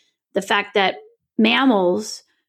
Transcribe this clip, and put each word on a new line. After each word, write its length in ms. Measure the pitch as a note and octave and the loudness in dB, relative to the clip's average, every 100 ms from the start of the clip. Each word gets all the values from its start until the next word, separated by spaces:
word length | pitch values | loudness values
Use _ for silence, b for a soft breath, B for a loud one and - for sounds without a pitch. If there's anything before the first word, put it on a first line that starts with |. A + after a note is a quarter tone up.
| b b _ | b b _
the 80 | G3 | -6
fact 320 | F#3+ - G4+ | -2 -2 -2
that 220 | D4 F#3+ - - _ _ - | 0 0 -2 -10 _ _ 0
mammals, 840 | A3 B3 C4+ G#3 F3+ G3 A3 - _ _ | 0 2 2 2 2 -2 -6 -14 _ _